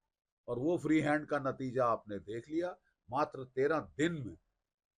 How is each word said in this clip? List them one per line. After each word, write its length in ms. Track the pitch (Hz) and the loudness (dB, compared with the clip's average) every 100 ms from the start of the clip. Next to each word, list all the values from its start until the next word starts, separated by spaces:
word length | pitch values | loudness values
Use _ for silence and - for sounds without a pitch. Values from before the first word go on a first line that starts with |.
| _ _ _ _ - | _ _ _ _ -8
और 120 | 123 | -2
वो 180 | 151 175 | 0 0
फ्री 240 | 151 160 | 4 4
हैंड 240 | 147 151 147 | 4 0 0
का 140 | 147 | -2
नतीजा 460 | 135 - 131 127 120 | 0 -2 -2 2 2
आपने 340 | 110 107 98 | 2 -2 -8
देख 300 | 87 110 147 | -6 -10 -4
लिया। 280 | 160 180 190 _ _ - | -4 -4 -6 _ _ -6
मात्र 320 | 131 151 135 | -2 -2 -4
तेरह 360 | 127 131 143 156 | -6 0 2 2
दिन 340 | 98 - 170 | -2 0 0
में 240 | 160 107 82 _ _ _ _ _ | 0 -8 -12 _ _ _ _ _